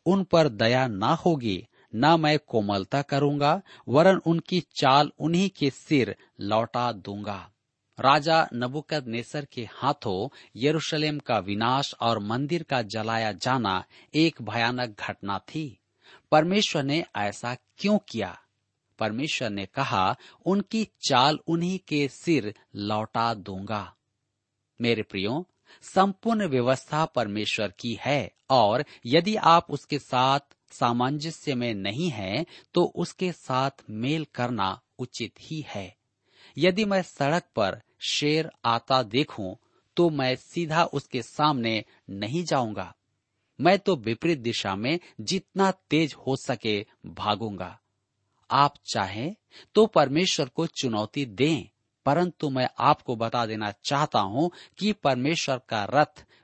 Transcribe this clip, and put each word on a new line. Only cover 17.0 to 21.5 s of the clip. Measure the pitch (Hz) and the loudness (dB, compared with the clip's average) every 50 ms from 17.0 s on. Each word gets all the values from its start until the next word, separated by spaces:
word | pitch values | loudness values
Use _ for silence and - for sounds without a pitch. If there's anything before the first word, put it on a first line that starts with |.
| - - - | -2 -4 -6
ऐसा | 104 104 101 101 - - 120 123 - _ _ _ - | -4 -4 -4 -4 -6 -8 -8 -8 -10 _ _ _ -6
क्यों | - 202 214 208 | -2 0 0 0
किया? | - - - 110 98 90 87 - _ _ _ _ _ _ _ _ _ _ _ - | 0 -2 -6 -6 -6 -6 -8 -14 _ _ _ _ _ _ _ _ _ _ _ -4
परमेश्वर | 110 107 107 120 147 156 - - 127 107 | -4 -4 -2 -2 -4 -4 -4 -4 -4 -4
ने | 101 101 95 | -4 -6 -8
कहा, | - - - 135 - 120 98 92 98 117 - - - - _ - | -8 -4 -4 -4 0 0 2 2 2 0 -2 -6 -20 -20 _ -2
"उनकी | 165 190 202 - - - 220 208 - _ _ - - | -2 0 0 -2 -2 -4 -4 -4 -4 _ _ -4 2
चाल | 139 120 131 147 156 - - | 4 4 4 4 2 0 -2
उन्हीं | - | -2